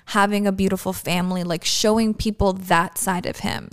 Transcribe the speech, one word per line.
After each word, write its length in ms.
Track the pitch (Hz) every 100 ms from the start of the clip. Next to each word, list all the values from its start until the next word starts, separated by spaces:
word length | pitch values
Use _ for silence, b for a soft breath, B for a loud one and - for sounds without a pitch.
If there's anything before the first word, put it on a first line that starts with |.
having 420 | b 208 202 208 202
a 60 |
beautiful 400 | 190 190 190 190
family, 500 | 185 - 175 180 185
like, 220 | 175 175
showing 480 | - - 214 220 220
people 400 | 214 220 208 196
that 460 | 190 185 165 175 -
side 260 | 190 180
of 140 | - -
him, 320 | - - -